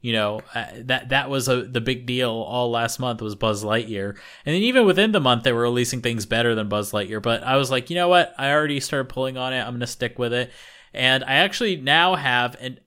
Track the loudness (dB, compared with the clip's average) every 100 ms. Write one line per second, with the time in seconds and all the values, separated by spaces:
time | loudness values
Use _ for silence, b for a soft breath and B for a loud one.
0 | -2 0 0 -2 -8 -8 -8 -12 -4 -2
1 | 0 0 0 -2 0 0 0 -4 -2 -4
2 | -4 -2 0 -2 -4 -2 0 0 -2 -2
3 | -4 -4 -6 -2 -2 0 0 -2 -2 -6
4 | -6 -8 B B -4 0 2 4 6 6
5 | 4 4 4 2 2 2 2 0 -2 -2
6 | -4 -4 -2 0 2 0 0 -2 -2 -4
7 | -4 -4 -2 -2 0 0 2 -2 -2 0
8 | 4 6 4 0 0 2 0 -4 -4 -4
9 | -4 -4 -6 -4 -4 -4 -4 -6 -6 -4
10 | -6 -4 -2 -2 -4 B B B B 0
11 | 2 2 2 2 2 2 -2 -2 2 4
12 | 4 2 2 2 0 -4 -12 -14